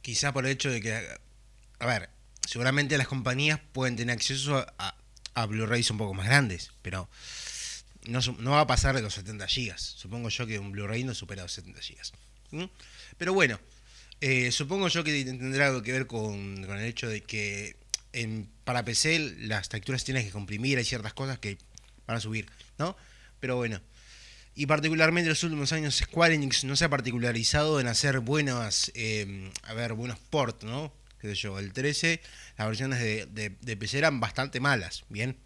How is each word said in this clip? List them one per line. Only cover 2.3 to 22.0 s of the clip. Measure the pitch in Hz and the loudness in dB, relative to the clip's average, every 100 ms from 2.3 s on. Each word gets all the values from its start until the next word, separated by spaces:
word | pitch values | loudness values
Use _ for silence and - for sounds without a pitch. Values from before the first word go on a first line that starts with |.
| - - | -6 -4
seguramente | 117 127 139 143 147 | 2 2 4 4 2
las | 127 | 2
compañías | 135 123 127 147 151 - | 0 0 2 2 2 -2
pueden | 131 127 | -2 0
tener | 117 120 117 | 0 0 0
acceso | - 135 139 139 | 0 0 2 0
a, | - - | 0 -6
a, | 98 - - - - | -6 -6 -20 -18 -8
a | - | -2
Blu-rays | 110 110 110 120 113 | 0 0 0 2 2
un | 107 | 0
poco | 107 | -2
más | 95 | -2
grandes, | 98 139 123 87 - - | 6 6 6 -2 -8 -10
pero | 95 92 92 - - - - - - - - - - | -8 -6 -8 -14 -14 -12 -10 -8 -8 -10 -14 -18 -4
no | 123 | -2
su-, | 123 123 | -2 -2
no | 120 | 4
va | 147 | 4
a | 151 | 6
pasar | 123 135 135 | 4 4 2
de | |
los | 107 | 0
setenta | 104 92 107 95 | -6 -8 -8 -2
gigas. | - 117 87 | -2 -2 -6
Supongo | - - 92 117 117 | -10 -10 -10 -6 -4
yo | - 117 | -4 -4
que | 107 | -4
un | 101 | -6
Blu-ray | 98 101 113 | -6 -4 -2
no | 131 | -2
supera | 113 98 98 | -6 -8 -10
los | 87 | -8
setenta | - 90 - | -10 -12 -12
gigas. | - - - - - - - | -14 -12 -14 -16 -20 -20 -12
¿Mm? | 147 185 - - - - - | -10 -10 -12 -20 -20 -20 -4
Pero | 185 | 2
bueno, | 196 147 104 - - - - - - | 6 6 4 -10 -20 -20 -20 -20 -4
eh, | 139 131 123 | 2 4 4
supongo | 120 143 196 185 | 0 0 0 2
yo | 170 | 2
que | 151 147 131 | 2 0 -2
tendrá | 127 131 135 143 | -4 -2 4 4
algo | 131 | 4
que | 107 | 0
ver | 131 120 | -2 -2
con, | 117 110 101 98 98 | -2 -4 -4 -8 -8
con | 95 101 | -8 -6
el | 113 | -4
hecho | 117 120 | -4 -4
de | 107 | -6
que | - 110 104 101 104 - - - - | -6 -4 -2 -4 -8 -14 -10 -10 -8
en, | 123 113 110 104 - | -6 -4 -4 -8 -10
para | - 123 113 | -2 -2 0
P | |
C | 113 156 165 147 82 | 0 4 2 0 -6
las | 110 107 - | -4 -4 -4
texturas | 110 98 131 | -8 -4 -4
tienen | - 131 | -2 -2
que | 107 | -2
comprimir, | 101 98 104 127 135 | -6 -6 -4 0 2
hay | |
ciertas | 117 - 104 | 0 -4 -6
cosas | - 135 127 | -6 -6 -4
que | 104 98 - - - - | -6 -8 -12 -20 -20 -20